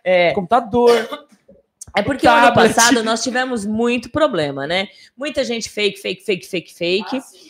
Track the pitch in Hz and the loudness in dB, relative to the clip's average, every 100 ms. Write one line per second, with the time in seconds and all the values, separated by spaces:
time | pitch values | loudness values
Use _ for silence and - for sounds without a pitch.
0 | 180 180 175 208 180 240 240 240 240 233 | 0 2 2 0 0 0 0 2 4 4
1 | 226 294 - _ _ _ _ - - 196 | 0 -10 -18 _ _ _ _ -20 -8 -4
2 | 208 277 247 233 240 226 220 233 233 247 | -2 0 4 6 6 6 4 4 4 4
3 | 220 226 262 240 262 240 202 220 240 247 | 0 -2 -4 -4 -4 -4 -4 -2 0 -2
4 | - 302 302 190 147 139 143 180 190 _ | -4 0 0 0 -4 -4 -4 -4 -6 _
5 | _ - 294 285 233 233 - - 208 202 | _ -12 -8 -4 -4 -4 -8 -4 -4 -4
6 | 208 185 - 185 - 190 - - 170 185 | -10 -8 -6 -6 -6 -10 -10 -6 -2 -2
7 | 214 262 - - | -4 -8 -10 -20